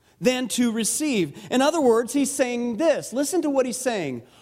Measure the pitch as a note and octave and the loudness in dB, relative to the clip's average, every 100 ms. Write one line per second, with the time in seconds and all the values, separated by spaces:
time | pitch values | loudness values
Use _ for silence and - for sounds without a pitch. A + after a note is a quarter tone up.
0 | _ - A#3 B3+ A#3+ - A#3+ A3+ G3+ - | _ -2 0 0 -2 0 0 0 -2 -2
1 | D4+ A3+ D#3 - F#3+ B3 C#4 E4 B3+ A3+ | 0 0 -2 -6 -2 2 2 4 4 4
2 | B3 C#4+ C4+ - B3 A#3+ A#3+ A3 D#4+ A3+ | 2 0 0 0 -2 -2 -2 0 2 2
3 | - A#3+ D4 F4+ D4+ C4+ B3+ - B3+ G#3+ | -2 -4 -2 0 0 0 0 -2 -2 -2
4 | D3 A#2+ - - | -4 -6 -10 -20